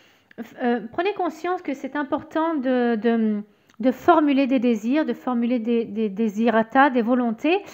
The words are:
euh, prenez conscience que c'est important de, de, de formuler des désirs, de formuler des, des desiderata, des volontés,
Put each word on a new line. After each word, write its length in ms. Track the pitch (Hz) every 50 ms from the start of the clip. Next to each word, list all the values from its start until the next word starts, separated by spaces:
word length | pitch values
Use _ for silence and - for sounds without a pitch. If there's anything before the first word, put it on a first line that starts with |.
| _ _ _ _ _ _ _ - 233 - - - 262
euh, 160 | 240 240 240 196 233
prenez 220 | - - 349 403 403
conscience 480 | - 359 320 - - - 349 370 359
que 140 | 359 302 269
c'est 200 | 269 - 262 -
important 600 | 294 294 285 320 277 - - - 320 320 330 330
de, 400 | 294 240 262 254 247 240 240 233
de, 460 | 214 202 233 233 226 220 214 208 208 208 - _ _ _ _ _ -
de 120 | 214 262
formuler 560 | 247 - - - 339 320 311 285 277 262 277
des 100 | 233 269
désirs, 480 | 262 214 247 233 214 208 233 269 311 302
de 80 | 240 233
formuler 460 | - - 262 240 233 233 233 254 247
des, 260 | 220 240 233 233 226
des 240 | - 202 226 220 214
desiderata, 800 | 190 196 226 214 190 208 226 240 220 226 220 226 - 269 277 294
des 140 | 247 254 214
volontés, 560 | 226 254 247 247 233 220 - - 302 359 403 - -